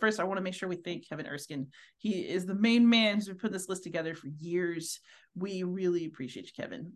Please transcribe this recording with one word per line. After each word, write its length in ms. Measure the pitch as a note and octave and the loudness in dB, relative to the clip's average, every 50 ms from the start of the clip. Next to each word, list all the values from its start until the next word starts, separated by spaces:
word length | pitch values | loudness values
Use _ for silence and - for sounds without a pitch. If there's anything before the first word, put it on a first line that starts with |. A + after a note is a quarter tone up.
first, 180 | A3 G#3+ G#3+ G#3+ | 2 2 2 2
I 40 | G#3 | 0
wanna 180 | F#3+ G3 F#3+ | 0 0 -2
make 140 | F#3 F#3 F#3 | -2 -4 -4
sure 120 | - G3 F#3 | -4 -4 -4
we 100 | F3 F3 | -4 -4
thank 300 | - F3 F3 D#3+ - - | -4 -6 -6 -6 -8 -8
Kevin 200 | D3+ D3+ D3+ - | -8 -8 -6 -8
Erskine. 400 | C#3+ C#3+ - - D#3 C#3 C3+ C3+ - - - - _ _ | -8 -8 -8 -8 -6 -6 -6 -8 -10 -16 -20 -20 _ _
He 240 | - G#3+ G3 F3+ - - | -2 -2 0 0 -2 -2
is 200 | D#3+ F#3 F3+ F#3 | -2 -2 -2 -2
the 80 | G3+ | 0
main 340 | G3+ G#3+ A#3 A#3 A#3+ A#3+ A#3 | 2 4 6 8 8 8 8
man 260 | A#3 A3+ A3 G#3+ G3+ | 8 8 6 6 4
who's 120 | G#3 G#3 G3 | 2 0 -2
been 100 | F#3+ F#3 | -6 -4
putting 160 | - G#3+ F#3 | -4 -2 -2
this 160 | F#3 - - | -2 -4 -4
list 140 | F#3+ F3+ - | -4 -4 -4
together 320 | D#3+ D#3+ E3 D#3+ D#3+ D#3+ | -4 -4 -2 -2 -2 -4
for 140 | - - C#3 D3+ D3+ | -6 -8 -10 -10 -10
years. 600 | D#3+ E3+ E3+ F3+ F3+ E3+ E3+ E3 D#3+ - - - - - - - _ _ _ | -6 -2 0 0 0 0 -2 -4 -6 -8 -8 -10 -12 -18 -20 -20 _ _ _
We 260 | F3+ F#3 G3+ G3 F#3 | -6 -6 -4 -4 -2
really 440 | F#3 F3+ F3+ F#3+ F#3 F3+ F3 F3 E3 | -2 -2 -2 0 2 2 2 2 0
appreciate 420 | D#3 D#3 - C3+ A#2+ - - - - | -4 -6 -8 -10 -10 -10 -12 -14 -12
you, 60 | - | -10
Kevin, 380 | - - - - - D#3+ E3+ G#3+ | -10 -8 -8 -8 -10 -10 -12 -14